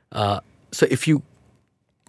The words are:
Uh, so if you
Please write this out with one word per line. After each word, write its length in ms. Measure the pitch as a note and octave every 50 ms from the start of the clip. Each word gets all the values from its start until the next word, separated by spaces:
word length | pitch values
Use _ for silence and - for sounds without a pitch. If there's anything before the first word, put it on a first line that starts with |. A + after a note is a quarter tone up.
| _ _
Uh, 280 | - - G#2 G2+ G2+ F#2+ - _ _ _ _ _
so 160 | - - - -
if 180 | C3 - -
you 140 | D#3+ D#3 C3+ - _ _ _ _ _ _ _ _ _ _ _ _ _ _ _ _